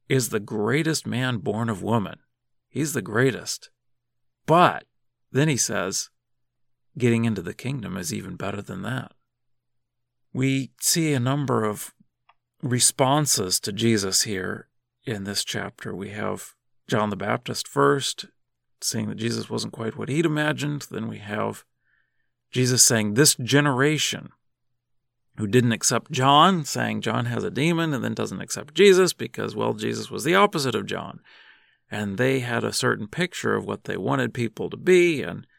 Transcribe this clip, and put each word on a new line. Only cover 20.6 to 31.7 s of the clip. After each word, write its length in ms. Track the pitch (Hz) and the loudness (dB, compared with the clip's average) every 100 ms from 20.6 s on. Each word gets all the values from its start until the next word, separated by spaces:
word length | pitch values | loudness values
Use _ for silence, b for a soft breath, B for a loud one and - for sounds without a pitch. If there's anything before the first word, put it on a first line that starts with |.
| 147 147 - | -4 -4 -8
Then 180 | 95 113 | -8 -8
we 80 | 107 | -10
have 460 | 104 107 107 107 _ _ _ _ _ _ _ _ _ | -8 -4 -4 -6 _ _ _ _ _ _ _ _ _
Jesus 340 | 123 123 127 | 0 2 6
saying, 300 | - 113 107 | 4 4 2
"This 200 | 110 151 - | 4 4 2
generation," 960 | 117 143 147 127 147 147 - - - _ _ _ _ _ _ _ _ _ _ - | 2 4 4 2 2 2 -2 -6 -12 _ _ _ _ _ _ _ _ _ _ -6
who 80 | 104 | 2
didn't 260 | 123 120 | 4 4
accept 380 | 110 - 117 - | 2 0 -2 -2
John, 540 | 156 135 143 175 180 | 0 6 8 8 4
saying 360 | 143 123 113 107 | -2 -2 -2 -2
John 240 | 110 117 | -2 -2
has 180 | 120 113 | -2 -2
a 80 | 98 | -4
demon, 440 | 95 160 165 160 | 0 0 2 0
and 100 | 131 | -2
then 80 | 110 | -4
doesn't 300 | 110 104 - | -4 -6 -6
accept 320 | 98 - - | -8 -10 -6
Jesus 400 | - 202 180 175 | 6 8 8 6
because, 420 | - 120 - 107 110 | 0 -8 -6 -6 -2
well, 160 | 113 | -2
Jesus 380 | 107 110 113 107 | -2 -4 -4 -6
was 140 | 104 | -4
the 100 | 127 | 2
opposite 400 | 190 202 170 135 | 4 4 2 -2
of 100 | 107 | -2
John. 380 | 98 98 78 - _ b b b b | -4 -6 -8 -14 _ b b b b